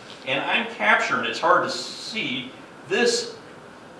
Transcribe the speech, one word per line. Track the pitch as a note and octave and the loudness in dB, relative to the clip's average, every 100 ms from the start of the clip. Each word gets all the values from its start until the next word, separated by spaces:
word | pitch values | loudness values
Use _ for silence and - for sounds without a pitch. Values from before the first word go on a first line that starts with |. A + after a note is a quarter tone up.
| - - C3 | -16 -10 -4
and | D3 | -2
I'm | F3+ A3+ A3 - | 0 0 0 0
capturing, | G#3 A3+ - - - | 4 4 4 0 -2
it's | - | 0
hard | D#3+ E3+ | 6 6
to | - | 4
see, | - - - - A3 - B2 - - - - - | -2 -6 -10 -8 -4 -4 -4 -8 -14 -16 -16 -2
this, | G#3 A#3+ - - - - - - - - | 4 4 4 -2 -10 -16 -18 -18 -18 -18